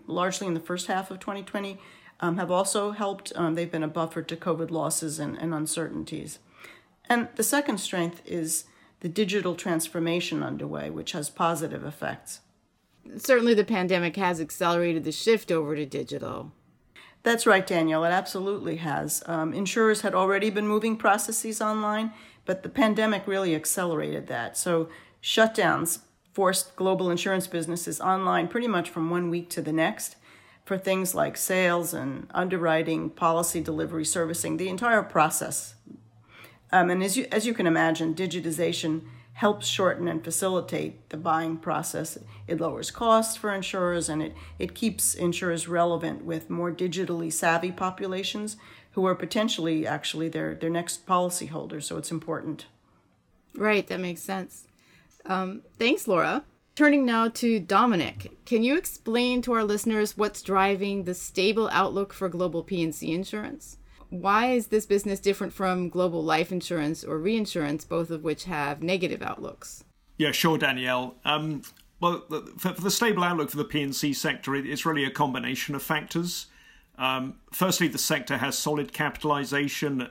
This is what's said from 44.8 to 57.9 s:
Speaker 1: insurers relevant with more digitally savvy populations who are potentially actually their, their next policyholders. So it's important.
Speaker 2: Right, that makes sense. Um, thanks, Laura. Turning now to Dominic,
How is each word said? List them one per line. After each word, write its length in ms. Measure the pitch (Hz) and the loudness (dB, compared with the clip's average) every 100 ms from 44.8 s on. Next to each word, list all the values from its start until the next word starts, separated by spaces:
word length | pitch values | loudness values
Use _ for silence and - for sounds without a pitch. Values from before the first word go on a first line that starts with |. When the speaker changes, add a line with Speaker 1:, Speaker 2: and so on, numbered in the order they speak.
| 226 - - | -2 2 0
Speaker 1:
insurers 520 | - 175 170 185 170 165 | 2 0 0 -2 -2 0
relevant 580 | 170 170 170 165 147 | 2 4 2 -2 -6
with 260 | 165 165 - | -6 -6 -4
more 200 | 170 175 | -4 -2
digitally 640 | 160 185 165 180 170 165 | -2 -2 -2 -2 -2 -2
savvy 400 | 156 175 165 180 | 0 2 2 0
populations 840 | 180 185 185 196 185 190 208 214 - - - - | -2 -4 -2 -4 -4 -4 -6 -6 -10 -16 -20 -10
who 120 | - 185 | 0 2
are 80 | |
potentially 720 | 180 170 226 214 - 165 160 156 | 2 0 0 0 0 0 0 0
actually 420 | 147 - - 165 | -2 -4 -4 -4
their, 260 | 160 156 | -2 -4
their 160 | 156 165 | -4 -2
next 360 | 170 170 - - | -2 -2 -6 0
policyholders. 800 | 180 180 180 - 156 139 160 | 2 2 -2 -6 -8 -8 -8
So 120 | 147 165 | -6 -6
it's 160 | 156 | -6
important. 540 | 165 - 156 - 160 - _ _ _ _ _ _ _ _ - | -6 -4 -6 -6 -8 -12 _ _ _ _ _ _ _ _ -2
Speaker 2:
Right, 300 | 208 208 185 | 2 2 0
that 100 | 185 | -4
makes 240 | 185 170 | -4 -6
sense. 460 | - 190 175 - - _ _ _ _ _ - | -6 -6 -8 -14 -20 _ _ _ _ _ -4
Um, 360 | 190 185 196 - - | -2 -2 -6 -14 0
thanks, 280 | 233 320 - | 2 2 4
Laura. 380 | 180 156 220 - _ _ - | 2 4 0 -4 _ _ 6
Turning 280 | 294 285 | 8 8
now 240 | 254 226 226 | 6 4 2
to 320 | 233 240 226 | 2 2 2
Dominic, 720 | 170 196 240 | 4 6 6